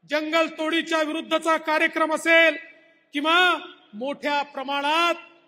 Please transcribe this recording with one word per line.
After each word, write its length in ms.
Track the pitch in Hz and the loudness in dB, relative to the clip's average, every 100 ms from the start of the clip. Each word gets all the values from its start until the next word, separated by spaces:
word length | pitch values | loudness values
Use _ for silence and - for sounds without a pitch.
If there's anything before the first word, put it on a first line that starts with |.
| 165 | _
जंगल 380 | 294 311 320 320 | -4 0 0 0
तोडीच्या 540 | 320 311 330 320 320 | -2 -2 -2 -2 -2
विरुद्धचा 560 | 302 320 330 320 320 320 | -2 -4 -2 -2 0 -2
कार्यक्रम 560 | 311 311 320 320 320 | 0 0 0 0 -2
असेल 420 | 311 320 330 330 294 - _ _ _ _ | 0 4 6 6 2 -12 _ _ _ _
किंवा 440 | 285 302 339 359 320 - - _ | -4 2 4 4 2 -6 -20 _
मोठ्या 480 | 208 262 277 294 285 | -10 -8 -6 -4 -4
प्रमाणात 720 | 285 269 262 285 285 320 339 339 - _ | -4 -8 -6 -4 0 2 0 -2 -8 _